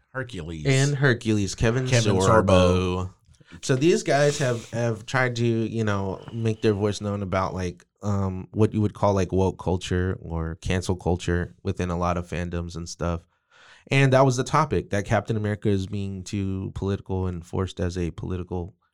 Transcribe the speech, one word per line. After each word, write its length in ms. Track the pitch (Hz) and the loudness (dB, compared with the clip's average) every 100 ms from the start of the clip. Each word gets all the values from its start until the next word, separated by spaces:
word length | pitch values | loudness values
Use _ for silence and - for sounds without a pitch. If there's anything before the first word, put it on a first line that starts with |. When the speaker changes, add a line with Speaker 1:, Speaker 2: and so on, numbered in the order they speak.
| _ | _
Speaker 1:
Hercules. 520 | 131 123 90 80 82 139 | -10 -8 -8 -8 -4 2
Speaker 2:
And 300 | 135 139 139 | 2 2 2
Hercules, 600 | 139 117 110 107 95 - | 2 2 2 0 0 0
Kevin 320 | 117 127 127 | 0 2 2
Speaker 1:
Kevin 280 | 123 107 92 | 2 4 4
Speaker 2:
Sorbo. 280 | 95 110 98 | 6 6 6
Speaker 1:
Sorbo. 680 | 92 90 90 90 92 92 - _ - - - | 6 6 4 2 -2 -4 -10 _ -20 -20 -6
Speaker 2:
So 140 | - 131 | -2 2
these 280 | 160 214 | 4 4
guys 340 | 165 139 147 143 | 2 2 2 2
have, 300 | 127 117 - | 0 -2 -4
have 340 | 113 120 104 - | -4 -2 -4 -4
tried 300 | 131 127 117 | -2 0 0
to, 80 | 117 | 0
you 380 | 113 110 113 | 2 0 -2
know, 400 | 107 101 95 - - | 0 0 -2 -6 -8
make 280 | 117 113 107 | -4 -2 0
their 120 | 113 | 2
voice 280 | 98 104 98 | 2 0 -2
known 200 | 104 101 | -4 -4
about, 300 | 95 92 92 | -2 -2 -2
like, 320 | 92 90 90 _ _ | -2 -6 -8 _ _
um, 460 | 104 98 95 92 - | -2 0 -2 -4 -4
what 220 | 101 107 | 0 2
you 80 | 107 | 2
would 120 | 104 | -2
call, 200 | - 104 | 2 2
like, 180 | 98 87 | 4 2
woke 280 | 92 95 - | 2 2 0
culture 560 | 90 90 - 90 92 - | -2 -2 0 -2 -2 -4
or 340 | 82 82 80 82 | -6 -6 -6 -6
cancel 340 | - 92 - 90 | -2 -2 -2 -2
culture 580 | 85 87 - 87 87 - | -2 -2 0 -2 -2 -6
within 260 | 98 87 90 | -6 -4 -2
a 60 | 87 | -2
lot 200 | 87 87 | 0 -2
of 100 | 87 | -4
fandoms 480 | 82 87 85 85 82 | -6 -6 -6 -6 -10
and 120 | 85 | -10
stuff. 340 | - 85 85 - _ _ _ - - - | -6 -4 -4 -8 _ _ _ -20 -18 -2
And 220 | 139 139 | 2 6
that 120 | 131 139 | 6 4
was 120 | 127 | 2
the 60 | |
topic, 460 | 123 147 151 90 - | 0 0 2 -2 -2
that 140 | 101 98 | -4 0
Captain 300 | 107 - 110 | 0 0 -2
America 320 | 104 104 110 | -4 -2 0
is 180 | 98 95 | 0 -2
being 360 | 104 98 95 | -6 -8 -10
too 480 | 92 101 95 95 98 - | -6 -4 -4 -4 -6 -4
political 520 | 98 98 - 95 92 | -4 -4 -4 -4 -4
and 180 | 87 - | -6 -6
forced 340 | 95 95 - | -4 -4 -4
as 180 | 90 87 | -4 -2
a 140 | 82 | -4
political 640 | - 87 90 85 90 87 - _ | -4 -6 -6 -6 -6 -8 -12 _